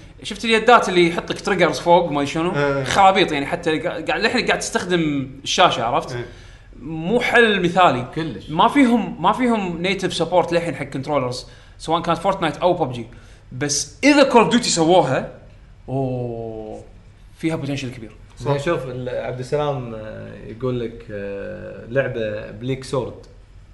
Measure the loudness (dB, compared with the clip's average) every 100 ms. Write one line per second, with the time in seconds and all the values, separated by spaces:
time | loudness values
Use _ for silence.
0 | -18 -14 -12 -4 0 4 6 6 6 4
1 | 4 2 -6 -6 -2 2 2 2 4 4
2 | 4 -2 -2 -2 -2 0 0 0 0 6
3 | 6 6 2 0 -4 -4 -2 -2 -2 -4
4 | -4 0 0 0 0 -2 -2 -4 0 0
5 | 0 -2 -6 -8 -2 4 4 2 -2 -2
6 | -2 -8 -10 -14 -20 -20 -20 -16 -10 -6
7 | -2 0 2 4 4 2 0 4 4 4
8 | -4 -6 -6 -8 -4 2 2 4 4 4
9 | 0 -2 0 2 0 0 -2 -4 -2 -2
10 | -2 -2 2 2 2 0 -2 -6 -6 -8
11 | -2 -2 -2 -6 -12 -20 -20 -12 -4 -2
12 | 0 0 0 0 -2 0 0 2 -2 -6
13 | -12 -16 -20 -20 -14 -6 -4 -4 -6 2
14 | 6 6 8 6 6 2 2 2 6 6
15 | 4 0 -4 -12 -20 -20 -20 -18 -8 -6
16 | -4 -4 -6 -8 -10 -10 -12 -14 -16 -20
17 | -20 -20 -20 -6 -4 -4 -4 -6 -8 -10
18 | -16 -18 -20 -8 -2 -2 0 -2 -4 -8
19 | -6 -6 -6 -8 -4 -2 0 -4 -6 -10
20 | -12 -14 -14 -14 -14 -6 -4 -4 -6 -10
21 | -12 -10 -8 -8 -10 -12 -14 -14 -4 -2
22 | -2 -2 -4 -6 -10 -8 -6 -6 -4 -4
23 | -4 -10 -20 -20 -20 -20 -20